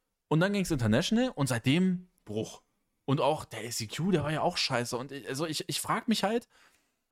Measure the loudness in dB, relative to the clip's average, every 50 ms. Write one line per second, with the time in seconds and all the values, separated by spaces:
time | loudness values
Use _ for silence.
0 | _ _ _ _ _ 0 2 2 4 4 2 0 0 0 0 2 4 4 4 4
1 | 4 4 2 2 2 2 0 0 0 0 0 0 2 2 4 4 4 4 2 0
2 | -4 _ _ _ _ -6 -4 -4 -4 -4 -8 -18 _ _ _ _ _ _ _ _
3 | -2 0 0 2 2 2 0 0 -4 -10 -10 -8 -8 -6 -6 -6 -8 -8 -6 -4
4 | -2 2 2 2 2 0 -2 0 0 -2 0 -2 -4 -2 0 -2 -2 -2 -4 -6
5 | -6 -6 -10 -12 -8 -8 -4 -4 -4 -4 -4 -6 -6 -6 -6 -6 -2 -2 -2 -2
6 | 0 0 0 0 0 0 0 -2 -4 _ _ _ -20 _ _ _ _ _ _ _
7 | _ _